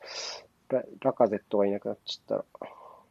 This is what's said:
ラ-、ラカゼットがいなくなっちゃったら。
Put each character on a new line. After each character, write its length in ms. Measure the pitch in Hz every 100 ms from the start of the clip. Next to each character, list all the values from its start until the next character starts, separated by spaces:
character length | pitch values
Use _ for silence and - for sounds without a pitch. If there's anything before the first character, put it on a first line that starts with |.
| - - - - - _ -
ラ-、 140 | 127 - -
ラ 120 | 135
カ 160 | - 113
ゼ 80 | 104
ッ 60 | -
ト 80 | 104
が 80 | 101
い 40 |
な 100 | 101
く 80 | 110
な 60 |
っ 40 | 104
ち 140 | - - -
ゃ 40 | 104
っ 80 |
た 200 | - -
ら。 120 | - - - - _